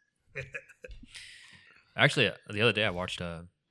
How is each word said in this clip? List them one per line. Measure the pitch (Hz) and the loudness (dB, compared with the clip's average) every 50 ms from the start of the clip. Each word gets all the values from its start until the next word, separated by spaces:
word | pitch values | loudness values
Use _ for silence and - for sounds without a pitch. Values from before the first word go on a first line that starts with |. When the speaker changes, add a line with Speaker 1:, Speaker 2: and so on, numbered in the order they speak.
| _ _ _ _ _ _ - | _ _ _ _ _ _ -14
Speaker 1:
<laughs> | 143 131 - - 156 - - - _ - - - - - - - - - - - - - - - - - - - _ _ _ - | -12 -12 -12 -14 -16 -16 -18 -20 _ -18 -18 -18 -18 -18 -20 -18 -18 -18 -18 -20 -20 -20 -20 -20 -20 -20 -20 -20 _ _ _ 2
Speaker 2:
Actually, | - 113 - - 226 214 196 | 4 4 4 6 4 4 2
uh, | - - _ - | 2 -2 _ -6
the | 95 98 | -2 2
other | 110 120 101 | 2 4 4
day | 104 107 | 4 2
I | 104 | 0
watched, | 90 87 92 90 - - | 0 -2 -4 -6 -6 -6
uh, | 90 87 85 82 85 90 _ _ _ _ | -8 -8 -8 -10 -14 -18 _ _ _ _